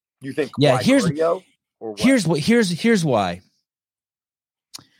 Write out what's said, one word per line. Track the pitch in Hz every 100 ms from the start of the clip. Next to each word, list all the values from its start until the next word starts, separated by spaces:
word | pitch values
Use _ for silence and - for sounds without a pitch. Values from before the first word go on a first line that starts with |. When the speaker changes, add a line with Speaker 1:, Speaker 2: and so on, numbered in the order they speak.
| _ _
Speaker 1:
You | 135
think | 131 135 -
Speaker 2:
Yeah, | 143 127
Speaker 1:
why |
Speaker 2:
here's, | 117 269 185
Speaker 1:
cardio | 147 165 185 - _ _ _
or | 113
what? | 104
Speaker 2:
here's | 247 269 160
what, | 151
here's, | 147 233 196
here's | 170 226 220 165
why. | 117 95 87 - _ _ _ _ _ _ _ _ _ _ _ _ - _ _